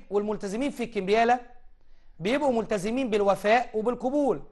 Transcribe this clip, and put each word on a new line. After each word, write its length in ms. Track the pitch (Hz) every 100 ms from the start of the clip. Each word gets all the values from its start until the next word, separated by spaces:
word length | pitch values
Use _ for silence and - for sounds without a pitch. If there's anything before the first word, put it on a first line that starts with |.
| -
والملتزمين 640 | 202 208 208 202 214 285
في 120 | -
الكمبيالة 560 | 226 208 185 214 233 247 - - - - - - - -
بيبقوا 340 | 180 285 294
ملتزمين 560 | 226 196 214 196 247 254
بالوفاء 600 | 214 196 190 208 240 240 214
وبالقبول. 680 | 214 240 254 294 277 156 -